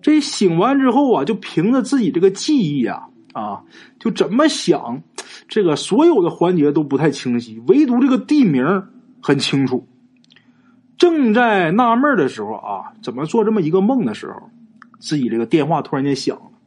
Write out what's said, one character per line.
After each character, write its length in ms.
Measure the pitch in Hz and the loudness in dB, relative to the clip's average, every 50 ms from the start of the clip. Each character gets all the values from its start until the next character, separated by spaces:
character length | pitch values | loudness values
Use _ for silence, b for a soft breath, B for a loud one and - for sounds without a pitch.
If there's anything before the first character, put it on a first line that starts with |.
这 180 | - 294 302 302 | 2 4 2 2
醒 380 | 285 - - - 208 180 165 165 | 2 -2 -4 0 0 2 2 2
完 220 | 196 247 285 277 | 2 2 2 2
之 100 | 269 254 | 2 2
后 240 | 214 269 294 262 214 | 2 2 2 2 2
啊， 100 | 147 135 | 0 0
就 120 | 147 220 | -2 -4
凭 360 | - - - - 170 160 220 | -4 -6 -6 -4 0 0 2
着 80 | 262 262 | 2 0
自 180 | 220 - 277 277 | 0 0 -2 0
己 100 | 220 156 | 0 0
这 100 | - 170 | 0 2
个 120 | 180 190 | 2 2
记 260 | 190 - - - 302 269 196 147 143 | 0 0 -2 0 0 2 0 0 0
忆 80 | 139 117 | -2 -2
啊， 240 | 101 87 - - - _ _ _ _ | -4 -4 -10 -14 -20 _ _ _ _
啊， 300 | - 120 107 104 101 - B B B B B B B B | -12 -10 -8 -8 -10 -12 B B B B B B B B
就 100 | - 226 | -6 -4
怎 240 | 185 - 185 147 196 | -2 -2 -2 -2 2
么 140 | 254 311 311 | 2 2 2
想， 560 | 302 - - 170 156 - - 120 120 143 - _ _ B B B B B B | 0 -2 0 0 0 0 -2 -8 -10 -12 -12 _ _ B B B B B B
这 160 | - - 220 | -6 -2 0
个 140 | 202 165 147 | 0 0 0
所 280 | 143 - - 185 247 320 | -2 -2 -2 0 4 4
有 160 | 349 330 220 | 4 4 4
的 100 | 175 165 | 2 0
环 260 | 160 - 175 175 185 | 0 0 0 0 2
节 160 | 175 143 147 | 2 2 2
都 100 | 147 165 | 2 0
不 160 | 151 143 139 131 | -2 0 -2 0
太 120 | 156 156 | 0 0
清 280 | 131 - - 127 120 120 | 0 -2 -4 -4 -4 -4
晰， 240 | 120 117 110 113 117 135 | -4 -8 -16 -8 0 2
唯 180 | 202 285 311 | 4 4 4
独 140 | 247 240 247 | 2 2 2
这 80 | 269 269 | 2 2
个 100 | 254 220 | 2 0
地 260 | - - 294 302 262 | 0 0 2 2 4
名 440 | 185 143 127 127 156 202 190 196 - _ - _ _ _ _ | 4 2 2 0 0 -2 -2 -4 -10 _ -20 _ _ _ _
很 160 | - - 139 139 | -2 0 0 0
清 260 | - - - 135 139 123 | 0 -2 -2 -2 0 -2
楚。 180 | 127 120 - _ _ _ _ _ _ _ _ b b b b b b b b b b b b _ _ _ | -2 -6 -6 _ _ _ _ _ _ _ _ b b b b b b b b b b b b _ _ _
正 340 | - 349 330 311 269 226 | 2 2 4 2 2 2
在 380 | 208 240 247 233 208 190 175 156 | 2 2 2 2 2 2 0 0
纳 240 | 175 226 254 233 226 | 2 2 2 2 2
闷 100 | 240 277 | 2 2
儿 100 | 294 269 | 2 2
的 120 | 190 143 123 | 0 0 -2
时 140 | - 110 | -2 -6
候 120 | 104 104 110 | -8 -8 -8
啊， 380 | 101 - 104 101 92 - - - - | -10 -8 -10 -10 -10 -10 -16 -20 -14
怎 120 | - 131 110 | -14 -12 -8
么 100 | 127 151 | -8 -8
做 200 | 156 - 233 208 | -2 0 0 2
这 80 | 214 | 2
么 100 | 220 214 | 0 0
一 80 | 165 151 | 0 0
个 100 | 165 190 | 0 2
梦 240 | 190 214 269 262 180 | 2 2 0 0 -2
的 80 | 117 | -4
时 140 | - - - | -6 -8 -12
候， 240 | - - - - - _ _ - _ _ _ - _ - _ | -14 -14 -16 -20 -20 _ _ -20 _ _ _ -20 _ -20 _
自 200 | - - 156 147 | -8 -6 -4 -2
己 100 | 127 117 | -2 -2
这 80 | 117 | -2
个 80 | 117 117 | -2 -2
电 220 | 113 - 160 143 | 0 0 0 2
话 160 | 151 165 147 | 0 -2 -2
突 120 | - - - | -2 -4 -4
然 100 | 135 135 | -2 -2
间 120 | 143 139 | -2 -2
响 200 | 135 - - - | -2 -4 -6 -6
了。 140 | - - - _ _ _ | -6 -16 -20 _ _ _